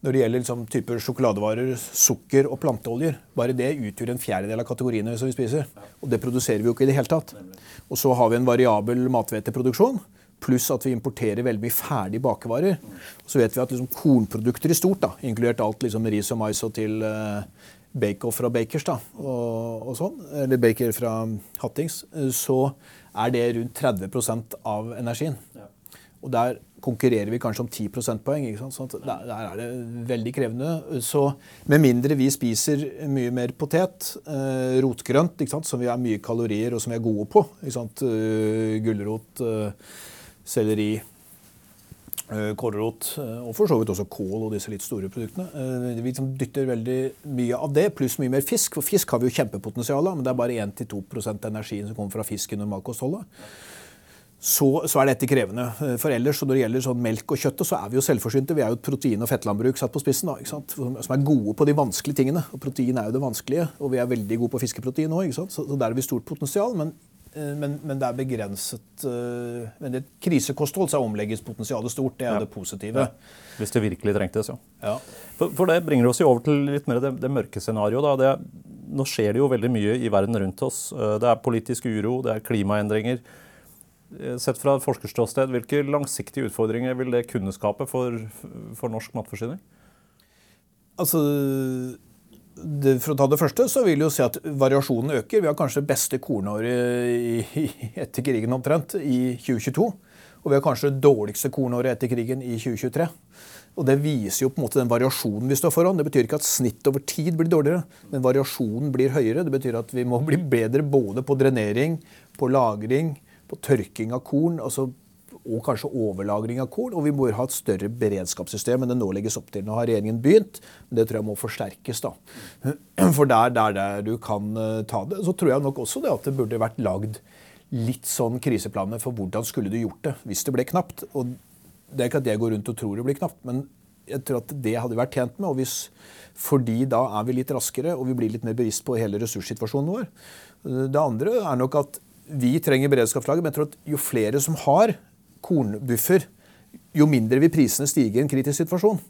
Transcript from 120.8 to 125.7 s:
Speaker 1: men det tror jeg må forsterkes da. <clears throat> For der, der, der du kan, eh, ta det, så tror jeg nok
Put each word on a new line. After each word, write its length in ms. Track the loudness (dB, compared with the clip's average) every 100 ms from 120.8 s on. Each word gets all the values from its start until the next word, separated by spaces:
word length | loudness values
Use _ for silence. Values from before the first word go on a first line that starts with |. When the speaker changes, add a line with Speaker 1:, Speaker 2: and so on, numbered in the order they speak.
| -4
Speaker 1:
men 100 | 2
det 60 | 2
tror 140 | 2
jeg 60 | -4
må 80 | -4
forsterkes 640 | -6 -6 -8 -8 -8 -6
da. 80 | -6 -10 -20 -20 -18 -6
<clears throat> 520 | -4 -4 -8 2 4 6
For 140 | 6
der, 240 | 8 6 4
der, 200 | 2 2
der 260 | 0 -2
du 140 | -2 -4
kan, 260 | -2 -4 -2 -2
eh, 220 | -2 -2 -2
ta 160 | -4 -4
det, 140 | -4
så 120 | -2 2
tror 160 | 2
jeg 100 | 4
nok 160 | 0